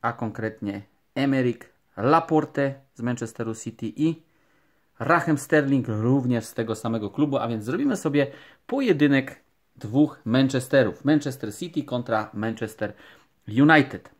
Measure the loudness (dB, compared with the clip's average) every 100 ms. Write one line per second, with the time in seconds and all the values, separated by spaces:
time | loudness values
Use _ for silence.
0 | -4 -4 -8 -6 -8 -6 -8 -8 -12 _
1 | _ -4 0 2 0 -2 -10 _ _ -4
2 | 2 2 4 0 0 -2 -4 -4 _ _
3 | -6 -4 -6 -8 -8 -8 -10 -10 -10 -2
4 | -2 -2 _ _ _ _ _ _ _ _
5 | 0 2 2 -2 2 2 4 0 0 -2
6 | 2 2 2 -2 -2 -6 -4 -4 -4 -4
7 | -4 -2 0 0 -2 -4 -4 -2 -2 -2
8 | 0 0 0 -4 -20 _ _ -4 0 4
9 | 4 4 0 -12 _ _ _ _ -4 2
10 | 2 0 0 2 2 0 2 4 4 0
11 | 2 2 0 -8 -10 -8 -8 -6 -4 -6
12 | -2 -2 -2 -6 -6 -4 -8 -6 -8 -8
13 | -20 -20 _ _ -6 4 6 6 4 -2
14 | -16 _